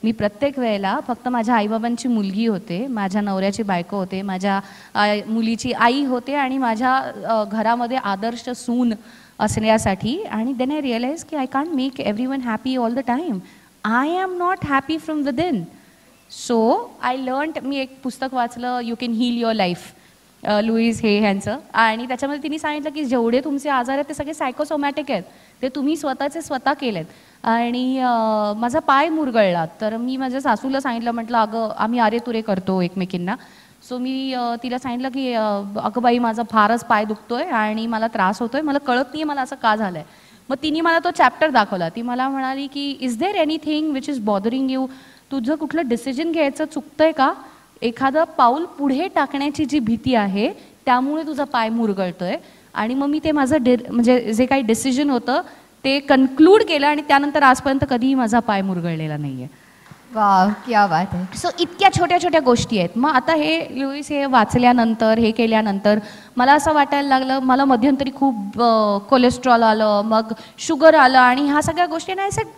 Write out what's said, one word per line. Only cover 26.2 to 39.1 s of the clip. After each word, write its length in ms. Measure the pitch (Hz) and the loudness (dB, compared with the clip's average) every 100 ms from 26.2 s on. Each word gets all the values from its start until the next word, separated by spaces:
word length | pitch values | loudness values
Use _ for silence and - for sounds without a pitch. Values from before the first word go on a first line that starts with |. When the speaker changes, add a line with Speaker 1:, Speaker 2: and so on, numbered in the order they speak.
| 277 330 | -4 -6
Speaker 1:
स्वतः 300 | 311 269 262 | -8 -4 -2
केलेत. 320 | 294 262 190 160 - _ _ | -2 -4 -4 -8 -14 _ _
आणि, 560 | - 226 240 247 254 262 | -2 0 0 -2 -2 0
अ, 100 | 254 233 220 214 208 208 | 0 0 0 0 -2 -2
माझा 220 | 240 285 | -2 -2
पाय 300 | 320 269 320 | 2 2 2
मुरगळला, 580 | 320 285 226 196 175 160 - | 0 0 2 2 2 -2 -4
तर 160 | 214 226 | -6 -4
मी 200 | 247 262 | -6 -4
माझ्या 240 | 262 254 | -4 -4
सासूला 400 | 277 214 269 269 | -2 -2 -2 -4
सांगितलं, 300 | 269 233 233 | -2 -4 -4
म्हटलं, 280 | 233 226 240 | -4 -2 0
"अगं, 320 | 214 226 220 - | 0 -2 -4 -4
आम्ही 200 | 220 240 | -2 2
अरेतुरे 420 | 220 233 233 226 | 2 2 -4 -6
करतो 400 | 220 190 185 185 | -2 -2 0 0
एकमेकींना." 540 | 175 185 185 175 180 247 - - - _ - | 0 -2 -4 -4 -4 -6 -10 -20 -20 _ -10
So 80 | 247 | -6
मी, 340 | 254 262 269 | -4 -4 -4
अ, 220 | 254 240 233 | -4 -4 -4
तिला 160 | 254 247 | -6 -6
सांगितलं 300 | 254 240 262 | -6 -6 -4
की, 240 | 254 262 | -4 -2
अ, 100 | 233 214 202 202 202 | 0 0 -2 -4 -4
"अगं 200 | - 226 | -4 0
बाई, 160 | 240 240 | 2 2
माझा 240 | 240 220 226 | 0 -2 0
फारच 340 | 226 208 233 | 4 4 2
पाय 200 | 233 220 | 2 0
दुखतोय 380 | 214 214 - 240 | 2 -6 -6 -6
आणि 440 | 359 240 214 214 233 | -2 -2 -2 -2 -4
मला 200 | 220 226 | -2 -4
त्रास 360 | 226 190 208 | 0 0 0
होतोय, 180 | 233 262 | -4 -2
मला 180 | 311 277 | -2 -2
कळत 260 | 285 247 | 0 -2
नाहीये 180 | 254 | -2